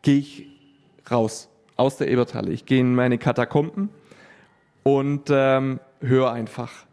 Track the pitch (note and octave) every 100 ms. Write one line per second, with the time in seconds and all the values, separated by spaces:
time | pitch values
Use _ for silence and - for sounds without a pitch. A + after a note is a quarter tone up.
0 | - C#3+ C#3 - - - _ _ _ _
1 | - A#2+ A2 - - _ _ - C3+ C#3
2 | D3 B2 A#2+ A#2+ G2 A2+ - C3 B2 B2
3 | B2 A#2+ B2+ B2 A#2+ D3 D#3+ - G#3 -
4 | _ - - - _ _ _ _ C#3 C#3
5 | C#3 C#3+ C#3+ C#3+ C3+ C3+ C3+ C3 _ _
6 | B2+ C3 B2+ A#2 A2 - A#2 - _